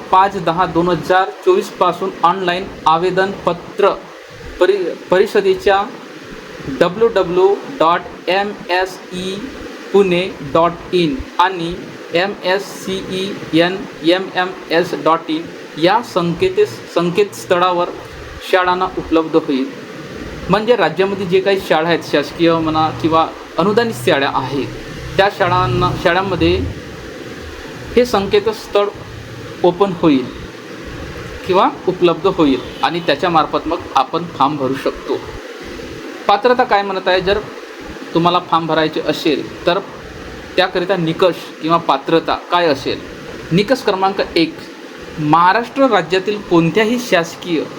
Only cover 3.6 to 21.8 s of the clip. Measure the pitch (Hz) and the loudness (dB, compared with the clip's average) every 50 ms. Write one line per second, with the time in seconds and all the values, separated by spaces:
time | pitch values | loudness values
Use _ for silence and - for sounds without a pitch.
3.6 | - - - - 196 190 156 - - - - - - - - - - - - - | -6 -10 -2 2 2 2 2 0 -6 -14 -18 -20 -20 -20 -18 -16 -16 -14 0 2
4.6 | 180 185 202 196 180 160 - - - - 180 190 220 202 - 214 190 190 185 185 | 4 4 4 2 0 -2 -4 -6 -2 2 4 4 4 4 2 2 2 4 2 2
5.6 | - 208 190 196 202 247 - - - - - - - - - - - - - - | 4 2 2 2 2 -2 -8 -12 -16 -16 -18 -18 -16 -16 -16 -16 -16 -16 -16 -12
6.6 | - - 135 - 175 180 180 220 226 226 - 196 180 170 180 180 190 196 202 - | -10 -8 0 2 2 2 4 2 2 2 4 2 0 2 2 4 4 4 4 2
7.6 | - - 139 135 156 165 175 180 - - - - - - 180 196 202 208 202 - | -2 -8 -2 2 4 4 4 2 0 -6 -12 -8 -4 0 0 0 0 -2 -6 -10
8.6 | - - 175 185 190 185 - - - - 185 180 185 185 196 202 247 269 - - | -6 -2 0 0 0 0 -4 -10 -14 -12 -10 -8 -6 -6 -6 -8 -8 -10 -10 -12
9.6 | - - - - - - - 196 202 185 175 175 185 196 - - 165 139 - 165 | -12 -12 -12 -14 -10 2 4 4 4 6 4 2 0 -2 -6 -8 -10 0 2 4
10.6 | 165 170 170 - - - - 180 175 156 135 127 - - - - 180 185 190 175 | 4 4 2 -2 -6 -2 0 2 2 2 0 -2 -6 -6 0 2 2 2 2 -2
11.6 | 165 170 180 - - - - - - - - 170 185 202 202 - - 180 185 196 | -4 -6 -6 -8 -10 -12 -14 -14 -12 -4 -2 0 0 0 -2 -4 -2 0 0 0
12.6 | 196 - - - - 190 190 190 156 - 185 185 190 202 202 175 160 - 156 160 | -2 -6 -10 -10 -8 -6 -6 -6 -6 -6 -4 -4 -4 -4 -6 -8 -6 0 2 2
13.6 | 170 180 190 196 - - - - 147 165 180 190 190 180 135 185 180 185 185 - | 2 2 0 -4 -6 -10 -12 -2 2 2 2 2 2 -2 -2 -2 -2 -2 -4 -8
14.6 | - - 151 165 180 170 220 - 147 156 160 160 - - 156 160 170 - - - | -6 0 2 2 2 0 -2 0 2 2 2 2 0 -4 -6 -6 -6 -8 -12 -14
15.6 | - - - 147 156 180 202 233 240 - - 185 170 175 170 170 185 185 185 208 | -16 -14 -4 0 2 2 4 2 0 0 -2 0 0 0 0 0 0 0 2 2
16.6 | 208 208 - - - - - 170 175 175 170 208 202 196 - - - - 185 175 | 2 2 0 -6 -14 -4 -2 0 0 2 2 2 0 0 -2 -8 -2 0 2 2
17.6 | 180 185 180 175 175 - - - - - - - - - - - - - - 185 | 4 2 2 0 0 -2 -4 -8 -12 -14 -14 -14 -14 -14 -14 -12 -2 2 2 4
18.6 | 180 180 180 185 185 180 - 170 151 - 160 160 160 160 151 160 156 156 143 127 | 4 4 2 0 0 -2 -2 -6 -2 2 2 2 2 4 2 2 2 2 0 0
19.6 | 135 135 - - - - - - - - - - - - - - - - 180 208 | 0 -2 -6 -12 -14 -14 -14 -14 -14 -14 -12 -12 -12 -12 -12 -10 -2 0 0 0
20.6 | 220 220 240 214 175 156 151 165 190 196 202 185 202 175 180 190 185 196 196 190 | 4 2 4 4 4 2 2 0 0 0 0 -2 -2 0 2 2 4 2 2 0
21.6 | 190 - 175 156 | 2 2 2 2